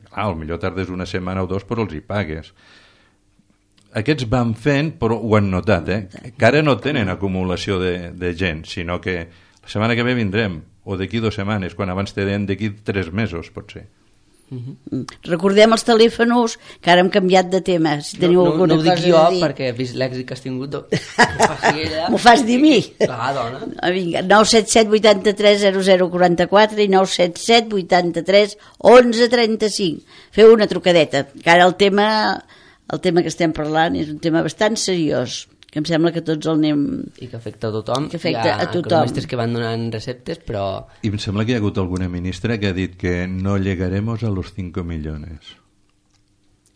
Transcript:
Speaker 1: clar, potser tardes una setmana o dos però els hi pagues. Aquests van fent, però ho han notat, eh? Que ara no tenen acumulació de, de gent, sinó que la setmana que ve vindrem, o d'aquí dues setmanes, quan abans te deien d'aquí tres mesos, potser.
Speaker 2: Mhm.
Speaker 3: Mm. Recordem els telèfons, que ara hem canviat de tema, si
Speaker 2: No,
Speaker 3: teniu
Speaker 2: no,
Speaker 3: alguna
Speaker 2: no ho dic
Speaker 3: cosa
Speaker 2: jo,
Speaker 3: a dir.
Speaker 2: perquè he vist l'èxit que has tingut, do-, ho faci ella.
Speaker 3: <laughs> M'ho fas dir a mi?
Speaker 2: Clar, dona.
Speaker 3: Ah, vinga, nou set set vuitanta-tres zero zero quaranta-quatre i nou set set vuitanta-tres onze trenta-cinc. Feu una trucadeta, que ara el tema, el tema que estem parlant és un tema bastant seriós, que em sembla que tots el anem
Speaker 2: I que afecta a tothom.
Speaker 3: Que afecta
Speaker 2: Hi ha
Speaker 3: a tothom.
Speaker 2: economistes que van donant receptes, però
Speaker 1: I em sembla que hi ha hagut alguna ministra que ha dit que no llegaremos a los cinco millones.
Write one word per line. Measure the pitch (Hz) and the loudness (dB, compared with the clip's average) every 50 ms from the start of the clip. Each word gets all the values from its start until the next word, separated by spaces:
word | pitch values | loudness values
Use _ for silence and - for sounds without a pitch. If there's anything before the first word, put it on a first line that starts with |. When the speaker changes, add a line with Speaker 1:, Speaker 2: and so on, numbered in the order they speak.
| - _ | -20 _
Speaker 1:
clar, | - 98 104 104 85 | -10 -6 -6 -4 -6
potser | 80 78 76 85 85 | -6 -8 -8 -8 -6
tardes | - 92 85 95 95 87 | -6 -6 -6 -6 -6 -6
una | 92 90 90 | -6 -8 -8
setmana | - - 92 90 92 95 95 92 | -8 -8 -8 -6 -6 -4 -4 -4
o | |
dos | 87 92 98 - | -4 -6 -8 -6
però | - 120 113 110 | -6 -4 -4 -4
els | 80 80 | -6 -8
hi | 76 | -10
pagues. | - - 98 104 95 78 78 80 76 - _ _ _ _ _ _ _ _ _ _ _ _ _ _ _ _ _ _ _ _ _ _ _ _ _ _ _ _ - | -10 -6 -6 -6 -4 -6 -8 -10 -12 -16 _ _ _ _ _ _ _ _ _ _ _ _ _ _ _ _ _ _ _ _ _ _ _ _ _ _ _ _ -8
Aquests | 113 107 135 156 135 127 110 | -4 -2 -2 -2 -2 -2 -2
van | 131 123 120 117 110 | 0 0 0 -2 -4
fent, | - - 147 139 139 151 160 - - | -2 0 0 0 0 0 -4 -4 -4
però | 117 110 117 107 | -2 -2 -2 -2
ho | 113 107 107 | 0 2 2
han | 107 101 98 | 2 2 2
notat, | 92 90 85 110 101 87 - - | 0 -2 0 0 0 0 0 -2
eh? | 92 110 95 95 - - - 127 - | -4 -4 -6 -10 -14 -18 -20 -18 -4
Que | - 113 117 | 2 2 4
ara | 131 151 156 | 4 4 2
no | 147 123 104 | 2 0 0
tenen | - 135 151 131 104 92 | -2 -2 -2 -2 -2 -2
acumulació | 90 87 98 98 92 92 92 90 90 87 - 104 98 90 | -4 -4 -4 -4 -2 -2 -2 -2 -4 -4 -4 -4 -2 -2
de, | 90 90 87 90 87 87 | -2 -2 -4 -4 -8 -12
de | 85 87 90 90 85 | -10 -8 -6 -6 -4
gent, | 82 95 90 78 80 82 | -2 -4 -4 -4 -6 -10
sinó | - - 95 85 85 90 85 | -12 -12 -10 -6 -6 -6 -6
que | - 90 92 85 85 - - _ _ _ _ _ | -6 -6 -6 -6 -8 -12 -18 _ _ _ _ _
la | _ - | _ -8
setmana | - 104 107 117 120 | -4 -2 -2 0 0
que | 117 | 0
ve | 117 123 127 | -2 -2 -2
vindrem, | 120 110 95 92 113 113 95 85 76 - - _ _ | -2 -2 -2 -2 -2 -2 -2 -6 -8 -12 -18 _ _
o | _ 101 98 | _ -10 -6
d'aquí | 90 98 90 107 117 | -6 -6 -6 -4 -4
dues | 113 107 - | -4 -4 -4
setmanes, | - 98 101 110 101 92 85 - | -4 -4 -4 -4 -4 -6 -6 -6
quan | - 101 92 | -6 -6 -6
abans | 92 95 98 - | -4 -6 -6 -6
te | - 110 98 | -6 -4 -4
deien | 98 98 101 101 95 | -2 -2 -2 -2 -4
d'aquí | 98 95 113 107 104 - | -4 -4 -4 -6 -8 -8
tres | - - 104 98 90 82 | -8 -6 -4 -4 -6 -4
mesos, | 87 107 117 98 87 82 78 - | -4 -4 -4 -4 -6 -8 -10 -12
potser. | - - - - - - 113 - _ _ _ _ _ _ _ _ _ _ _ _ | -16 -18 -18 -16 -18 -20 -20 -20 _ _ _ _ _ _ _ _ _ _ _ _
Speaker 2:
Mhm. | 135 127 120 135 139 - _ - | -14 -14 -12 -14 -16 -18 _ -10
Speaker 3:
Mm. | - 131 - - - - - | -8 -8 -8 -10 -14 -14 -6
Recordem | - 170 165 180 196 196 208 214 226 | -6 -4 -2 0 2 4 4 4 4
els | 226 220 - | 2 0 2
telèfons, | 240 233 214 226 233 - - 240 233 240 247 233 226 - - - - - - | 2 4 4 4 4 2 0 0 2 2 2 0 -2 -4 -10 -18 -20 -20 -4
que | - 175 | 2 4
ara | 175 180 | 4 4
hem | 180 190 | 4 4
canviat | - 208 185 180 185 185 185 175 | 2 0 2 4 4 2 2 2
de | 185 185 175 | 0 -2 0
tema, | 196 180 165 160 156 147 147 | 0 0 2 2 0 0 -2
si | 147 - - - | -6 -10 -4 0
Speaker 2:
No, | |
Speaker 3:
teniu | 180 170 175 180 | 2 4 4 4
Speaker 2:
no, | 180 175 | 4 4
Speaker 3:
alguna | 156 170 185 160 160 | 2 2 2 4 2
Speaker 2:
no | 156 | 4
ho | 156 | 4
dic | 180 180 | 2 2
Speaker 3:
cosa | 170 165 180 | 2 4 4
Speaker 2:
jo, | 170 | 6
Speaker 3:
a | 160 160 175 | 6 6 4
dir. | 190 180 | 4 2
Speaker 2:
perquè | 170 147 135 - 135 127 | 0 -2 -2 -4 -4 -4
he | |
vist | 117 117 131 123 123 | -4 -4 -6 -6 -4
l'èxit | 123 131 127 127 127 127 | -4 -4 -4 -4 -8 -10
que | - 131 | -10 -12
has | - | -10
tingut, | - 131 127 127 131 139 | -10 -8 -8 -8 -8 -8
do-, | 143 139 - - | -8 -10 -6 -6
ho | 202 - - - - - 233 - - - 226 | -6 -6 -6 -4 0 2 2 2 2 0 0
faci | 180 151 - - 220 147 151 156 | 0 0 0 0 0 0 0 -4
ella. | 160 156 156 165 190 | -6 -4 -4 -2 -2
Speaker 3:
<laughs> | |
M'ho | 214 196 | -2 4
fas | 175 240 233 285 240 | 6 6 6 6 4
dir | 220 240 247 | 2 2 4
a | |
mi? | 302 311 277 202 - - - - | 6 6 6 4 2 -2 -2 -2
Speaker 2:
Clar, | 208 156 127 113 117 135 139 | -2 -2 -2 -4 -4 -4 -4
dona. | 135 117 117 127 135 - - - - | -4 -4 -6 -8 -10 -12 -12 -10 -6
Speaker 3:
Ah, | - - | -4 -4
vinga, | 185 190 180 170 - - | -2 -2 -4 -4 -4 -4
nou | 180 185 202 214 214 | 2 4 6 6 6
set | - 233 226 190 - | 6 4 4 2 4
set | - 220 226 202 | 4 2 4 4
vuitanta-tres | 214 214 202 214 208 190 185 214 196 202 208 208 208 202 | 4 4 6 4 4 4 2 0 0 4 4 4 4 4
zero | 202 196 190 196 | 4 2 2 2
zero | 185 196 190 180 185 165 | 2 4 4 4 2 0
quaranta-quatre | 180 175 180 175 170 170 180 165 190 208 214 214 214 208 208 | 2 2 2 4 4 2 2 2 4 4 4 4 2 0 2
i | 202 | 4
nou | 190 190 190 | 4 4 4
set | 185 - - 175 175 - - | 2 2 0 0 0 -2 -4
set | - - 233 233 220 220 | 0 4 4 4 4 2
vuitanta-tres | 208 196 170 170 185 180 175 175 160 165 147 185 190 202 208 202 - - - - _ - | -2 -4 0 2 2 2 2 0 -2 -4 0 4 4 4 4 2 0 -8 -20 -20 _ 0
onze | - 202 233 254 240 240 220 226 240 226 | 6 8 8 8 8 6 4 2 2 2
trenta-cinc. | 247 240 233 220 220 214 214 208 - - 202 165 147 - - _ - - - _ | 2 2 2 0 0 -2 -2 -4 -2 -2 -4 -4 -4 -6 -10 _ -20 -20 -20 _
Feu | - 196 220 226 | 4 8 8 10
una | 226 220 208 | 10 8 6
trucadeta, | - 185 175 - 185 170 170 147 143 - 139 135 - | 2 -2 0 2 4 4 4 4 4 0 -2 -4 -4
que | - - - 165 | -10 -4 2 4
ara | 170 175 180 | 6 6 6
el | 185 170 | 4 4
tema, | - 202 196 190 208 208 214 220 214 214 202 190 - - _ - - _ _ _ _ _ - | 4 2 2 4 2 2 2 0 0 0 -2 -2 -6 -10 _ -20 -20 _ _ _ _ _ -10
el | - 151 | -8 -4
tema | - 180 170 175 | -2 0 0 0
que | 165 165 | 0 0
estem | 156 - 175 160 156 | -2 -2 -2 -2 -2
parlant | - 151 151 156 160 160 170 - | -4 -6 -2 -2 0 0 0 -2
és | 170 156 151 | -4 -6 -6
un | 151 151 | -8 -6
tema | - 165 160 165 156 | -4 -2 0 0 -2
bastant | 160 - - 220 214 226 | -2 -2 -2 -2 0 0
seriós, | - - 196 185 175 156 147 143 123 123 117 - - - - _ _ - - | -2 -2 -2 -2 -2 0 0 -2 -2 -4 -6 -8 -12 -14 -18 _ _ -20 -10
que | - 151 | -8 -6
em | 147 160 | -4 -2
sembla | 165 151 165 170 | 0 0 0 0
que | 160 165 | 0 -2
tots | 165 160 160 151 - 160 | -4 -4 -4 -4 -2 -2
el | 160 151 | 0 0
anem | 156 151 147 147 143 - - - - - - - 127 | 0 0 0 0 -2 -2 -4 -8 -10 -12 -16 -18 -16
Speaker 2:
I | 120 | -16
que | - 113 | -16 -14
afecta | - 110 - - - 110 | -14 -14 -12 -8 -6 -6
a | |
tothom. | 104 110 107 - 120 - 151 151 | -6 -6 -4 -4 -4 -4 -4 -6
Speaker 3:
Que | 170 165 | -8 -6
afecta | - 170 160 117 113 | -6 -4 -4 -2 -2
Speaker 2:
Hi | 165 | -2
ha | - - | -2 -2
Speaker 3:
a | 180 | -4
tothom. | - - 175 156 - | -4 -4 -6 -2 0
Speaker 2:
economistes | 175 160 143 120 - 147 - | 2 2 2 0 -2 -6 -6
que | - 135 120 | -6 -4 -4
van | 117 117 120 | -4 -4 -4
donant | 117 117 113 113 113 117 113 | -4 -4 -4 -4 -4 -6 -6
receptes, | 113 110 - 135 123 - _ - 165 - _ | -8 -8 -8 -10 -12 -10 _ -12 -12 -10 _
però | - 117 98 98 95 95 104 - - - _ | -8 -6 -4 -4 -4 -6 -8 -12 -16 -12 _
Speaker 1:
I | - 107 | -6 -4
em | 101 | -4
sembla | 104 - 107 95 104 110 | -4 -4 -4 -4 -2 -2
que | 117 | -2
hi | 127 | -2
ha | 113 | -2
hagut | 104 101 - 101 | -2 -2 -2 -2
alguna | 95 87 92 92 92 90 | -4 -4 -4 -4 -4 -4
ministra | 90 87 87 92 90 - - 107 120 101 | -6 -6 -6 -6 -6 -6 -4 -4 -4 -2
que | 101 98 | -4 -4
ha | 90 | -2
dit | 92 92 87 92 - | -4 -4 -6 -6 -6
que | - 90 90 87 90 | -4 -4 -2 -2 -4
no | 92 92 92 95 98 101 | -6 -6 -4 -4 -2 -2
llegaremos | 98 95 98 92 85 92 90 95 101 107 113 117 110 | -2 -2 -2 -2 -2 -2 -4 -2 -4 -4 -4 -6 -4
a | 117 110 | -4 -4
los | 98 92 85 - | -4 -4 -6 -8
cinco | - - 90 90 - 95 87 | -10 -12 -12 -10 -8 -8 -8
millones. | 85 82 80 73 76 78 76 78 82 80 76 - - - _ _ _ _ _ _ _ _ _ _ _ _ _ _ _ _ _ _ _ _ _ _ _ _ | -6 -6 -8 -8 -8 -10 -10 -12 -14 -16 -18 -20 -20 -20 _ _ _ _ _ _ _ _ _ _ _ _ _ _ _ _ _ _ _ _ _ _ _ _